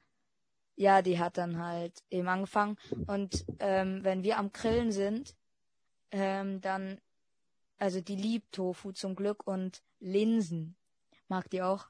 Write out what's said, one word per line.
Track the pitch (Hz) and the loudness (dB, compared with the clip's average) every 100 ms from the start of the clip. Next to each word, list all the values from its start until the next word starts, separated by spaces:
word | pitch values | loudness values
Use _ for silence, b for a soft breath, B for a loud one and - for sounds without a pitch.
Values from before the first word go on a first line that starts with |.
| _ _ _ _ _ _ _ - | _ _ _ _ _ _ _ 2
ja, | 196 196 | 6 6
die | 185 170 | 6 2
hat | 175 180 | 0 -2
dann | 175 165 | -2 -4
halt | 175 170 170 - _ | -4 -4 -6 -10 _
eben | 185 180 | -2 0
angefangen. | 185 196 214 208 208 B B - | 0 0 0 0 -2 B B -4
Und, | 202 196 - - - | -2 -2 -4 -6 -4
ähm, | 196 190 190 190 | 0 2 2 0
wenn | 190 185 | 0 0
wir | 190 220 | 2 0
am | 202 | -2
Grillen | - 226 233 233 | -2 0 2 2
sind, | 196 196 220 285 - _ _ _ _ _ _ _ | 2 0 -2 -6 -16 _ _ _ _ _ _ _
ähm, | 196 196 196 196 190 | -2 0 0 -2 -4
dann, | 190 190 190 196 _ _ _ _ _ _ _ _ | -2 -2 -4 -10 _ _ _ _ _ _ _ _
also | 202 185 | -2 0
die | 175 196 | -4 -2
liebt | 208 226 - | 0 -2 -4
Tofu | - 185 180 202 | -4 -4 -4 -8
zum | 190 190 185 | -8 -6 -2
Glück | 202 208 - | -2 -2 -4
und | 190 185 - _ _ | -4 -4 -8 _ _
Linsen | 180 196 220 226 170 165 160 - _ _ _ _ _ | 0 2 4 4 2 -2 -4 -10 _ _ _ _ _
mag | 185 - | -6 -4
die | 185 | -2
auch, | 185 196 - | 0 0 -4